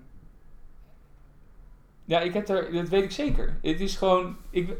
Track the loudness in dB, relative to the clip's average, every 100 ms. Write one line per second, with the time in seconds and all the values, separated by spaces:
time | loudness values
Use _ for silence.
0 | -18 -20 -20 -20 -20 -20 -20 -20 -20 -20
1 | -20 -20 -20 -20 -20 -20 -20 -20 -20 -20
2 | -2 0 0 -2 0 -2 0 -4 0 2
3 | 2 -2 0 2 4 2 0 0 -2 0
4 | 4 4 2 -8 -6 -4 -2 -4